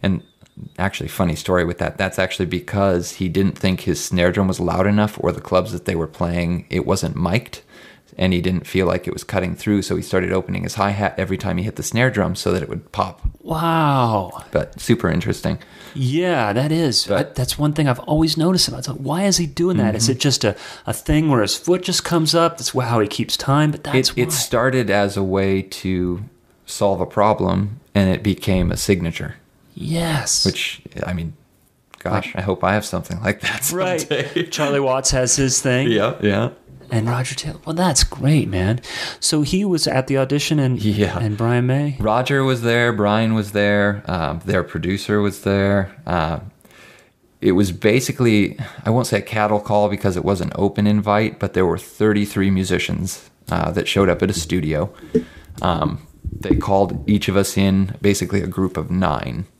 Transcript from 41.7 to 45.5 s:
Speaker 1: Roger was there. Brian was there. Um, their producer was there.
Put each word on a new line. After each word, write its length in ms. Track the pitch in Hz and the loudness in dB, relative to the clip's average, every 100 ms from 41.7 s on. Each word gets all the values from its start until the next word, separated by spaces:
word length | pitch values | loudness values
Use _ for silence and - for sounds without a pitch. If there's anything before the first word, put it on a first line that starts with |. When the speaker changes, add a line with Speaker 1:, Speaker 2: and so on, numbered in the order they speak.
| 131 147 135 | 0 0 0
Speaker 1:
Roger 460 | 107 110 127 139 | 2 2 2 2
was 160 | 135 127 | 2 2
there. 320 | 117 117 120 | 2 2 2
Brian 420 | 110 101 107 113 | 2 2 4 2
was 180 | 110 101 | 0 0
there. 500 | 101 101 104 101 104 - | 2 2 4 2 0 -4
Um, 340 | 90 76 82 | -2 -2 -4
their 180 | 90 98 | -2 -2
producer 580 | 85 - 85 98 - 104 | 0 -4 -2 -4 0 0
was 220 | 101 95 | 0 -2
there. 540 | - | 0